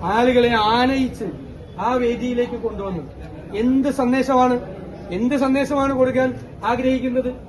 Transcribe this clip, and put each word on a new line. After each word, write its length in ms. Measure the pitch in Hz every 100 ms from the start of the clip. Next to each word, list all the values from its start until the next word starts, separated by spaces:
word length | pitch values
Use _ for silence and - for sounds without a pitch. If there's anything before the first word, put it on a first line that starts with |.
| 175 214
ആളുകളെ 360 | 247 247 240 226 208 233
ആനയിച്ച് 500 | 254 269 254 - 202 147 - - - - 208
ആ 40 |
വേദിയിലേക്ക് 640 | 254 240 226 247 240 240 240 220
കൊണ്ടുവന്നു. 380 | 202 196 175 139 - - - - 196
എന്ത് 280 | 247 262 277 269
സന്ദേശമാണ്, 560 | 247 262 262 262 254 247 - - - - - 180
എന്ത് 180 | 240 285
സന്ദേശമാണ് 500 | 269 269 277 285 277
കൊടുക്കാൻ 360 | 262 254 254 262 240 - - 208
ആഗ്രഹിക്കുന്നത്? 600 | 247 262 262 254 247 247 247